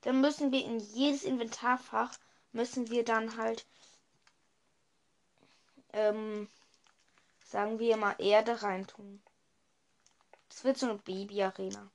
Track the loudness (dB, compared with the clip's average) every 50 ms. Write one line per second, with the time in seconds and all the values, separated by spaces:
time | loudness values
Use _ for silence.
0 | 0 2 4 4 4 4 4 2 0 2 2 0 0 0 -4 -6 -6 -6 -2 2
1 | 2 2 2 0 -2 -2 -2 -2 -4 -6 -8 -4 0 0 0 0 -2 -4 -2 -2
2 | -2 -2 -4 -16 _ _ _ _ _ _ _ -4 -4 -2 -2 -6 -4 -2 0 0
3 | 2 2 2 0 0 -2 -6 -4 -4 -4 -4 -4 -8 _ _ _ -20 -20 -20 _
4 | _ _ _ _ _ _ _ _ _ _ _ _ _ _ _ _ _ _ _ _
5 | _ _ _ _ _ _ _ _ _ _ _ _ _ _ _ -20 _ _ -2 2
6 | 2 2 2 2 -4 -6 -6 -6 -8 -8 -14 _ _ _ _ _ _ _ _ _
7 | _ _ _ _ _ _ _ _ _ -6 -4 -2 -2 -2 -2 0 4 4 4 4
8 | 4 0 0 2 2 6 6 6 6 6 -2 0 -2 -2 -2 -2 -6 -8 -12 -20
9 | -20 -20 -20 -20 _ -20 _ _ _ _ _ _ _ _ _ _ _ _ _ _
10 | _ _ _ _ _ _ -20 _ _ _ -20 -4 0 0 0 2 0 -2 -2 -4
11 | -6 -8 -6 -6 -6 -6 -2 -2 -2 -2 -2 -4 -8 -8 -8 -10 -16 -20 _